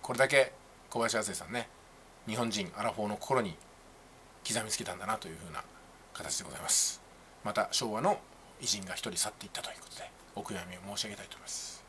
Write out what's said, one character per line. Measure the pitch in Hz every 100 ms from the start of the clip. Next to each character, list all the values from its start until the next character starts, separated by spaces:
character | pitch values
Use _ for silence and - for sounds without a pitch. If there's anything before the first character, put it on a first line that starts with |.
こ | -
れ | 117
だ | 135
け | 139 131 - - - -
小 | 117
林 | 113 110
亜 |
星 | 101 90
さ | 76
ん |
ね、 | 120 117 - - - - - -
日 | 110
本 | 117
人 | 104 90 101
ア |
ラ | 110
フ | 107
ォ | 104
ー |
の | 104
心 | - 131
に | 101 80 - - - - - - - - -
刻 | 110
み | 110
つ | -
け | 104
た |
ん | 90
だ | 101
な | 107
と | 90
い |
う | 80 85
ふ |
う |
な | 78 - - - - -
形 | - 78 -
で | -
ご |
ざ | 64
い |
ま | -
す。 | - - - - - - -
ま | 104
た | 101 -
昭 | - 117
和 | 104
の | - - - - - -
偉 | -
人 | - 92
が |
一 | 95 -
人 | 92
去 | 107
っ |
て | - -
い |
っ |
た | -
と | -
い |
う | -
こ | -
と | -
で、 | - - - -
お |
悔 | - 95
や | 90
み | 90
を | 95 101
申 |
し |
上 | 110
げ | 101
た |
い | 98
と | -
思 |
い |
ま | -
す。 | - - -